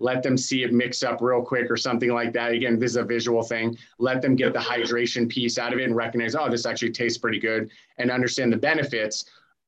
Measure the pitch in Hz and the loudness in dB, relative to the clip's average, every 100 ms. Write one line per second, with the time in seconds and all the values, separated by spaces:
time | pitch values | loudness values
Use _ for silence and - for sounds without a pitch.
0 | 123 127 135 127 - 131 123 120 123 - | -2 0 0 0 0 -2 2 2 2 -2
1 | 127 117 120 123 120 127 117 113 131 117 | -2 0 2 2 0 -2 0 -2 0 0
2 | 120 120 117 117 117 117 123 113 120 120 | 2 0 0 -2 0 0 2 2 2 0
3 | 110 120 113 113 113 113 113 117 - - | 0 0 2 0 0 -2 -2 -4 -14 -2
4 | 127 131 135 131 123 117 117 123 117 120 | 0 2 2 4 2 0 -2 -2 0 0
5 | 120 123 117 127 117 123 120 127 131 113 | 0 0 0 0 -2 -2 -2 -2 0 0
6 | 117 120 113 147 139 117 120 117 120 - | 0 -2 0 0 0 0 -2 -2 -4 0
7 | 120 113 113 107 110 110 110 - _ - | -2 0 -2 -2 0 -2 -4 -10 _ -4
8 | 123 127 123 - 123 110 143 160 135 113 | -2 0 0 0 2 2 2 0 0 -2
9 | 107 - - - _ _ | -4 -6 -12 -16 _ _